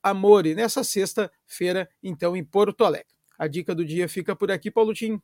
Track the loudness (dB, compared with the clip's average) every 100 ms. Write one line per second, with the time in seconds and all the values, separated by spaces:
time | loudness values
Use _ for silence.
0 | -2 2 6 6 6 0 -2 -2 -2 -2
1 | -2 -2 -6 _ _ -4 -2 -2 -4 _
2 | -12 -4 -4 -4 -2 2 2 4 2 2
3 | -8 _ _ -8 -6 -4 -4 -4 -4 -4
4 | -4 -4 -6 -4 -2 -2 -2 0 0 0
5 | -4 -6